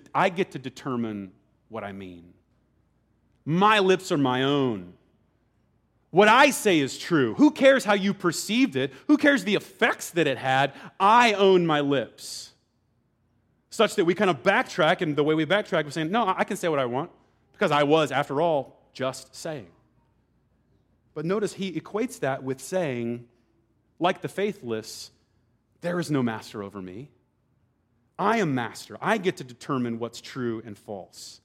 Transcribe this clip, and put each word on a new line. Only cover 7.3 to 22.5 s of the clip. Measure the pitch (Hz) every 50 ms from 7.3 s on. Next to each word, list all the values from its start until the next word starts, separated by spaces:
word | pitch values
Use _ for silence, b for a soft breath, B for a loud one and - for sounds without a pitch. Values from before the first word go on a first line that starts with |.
| 101
Who | - 294 294
cares | - - 269 269 269 240 -
how | 208 208
you | 202 185 202 196
perceived | - - 170 143 - - - 214 247 269 214 131
it? | 127 135 131 B B B
Who | B 302
cares | - 294 285 285 214 175
the | 214 190
effects | 151 - - - - 226 262 - - - -
that | - 170 151
it | 139 123
had? | 104 127 131 131 135 139 139 - B B 175 B -
I | 190 202 226 240 247 226 202
own | 190 202 190 190 180 170
my | 160 151 147
lips." | 143 139 139 127 107 - - - - - - - - - _ _ _ _ _ _ _ _ _ _ _ _ _ _ _ _ _ _ _ _ _ _ _ _
Such | - - 214 202 -
that | 208 170
we | 170 165
kind | 196 208 185
of | 156 120 -
backtrack, | 196 196 247 220 - - 185 156 160 185 -
and | 180 156 143
the | 151 143
way | 156 156
we | 160 156
backtrack, | 143 190 214 - - 190 160 151
we're | 147
saying, | - 165 156 160
"No, | 202 240 220
I, | 185 180 -
I | 165
can | - 202
say | - 185
what | 170 151 139
I | 131
want | 120 120 135 156 - _ _ _ _ _ _ _ _ _
because | - - -
I | 147 147 147
was, | 143 156 160 151 127
after | 131 143 143 - 139 143
all, | 170 170 156 139 127 - - _ _ _ -
just | - 127 131 127 - - _ -
saying." | - - 165 156 131 92 82 _ _ _ _ _ _ _ _ _ _ _ _ _ _ _ _ _ _ _ _ _ _ _ _ _ _ _ _ -
But | 156 151
notice | 175 196 220 208 175 -
he | 185 196 190
equates | 156 156 - - - 214 254 240 - -
that | 147 131 135 135 131
with | 135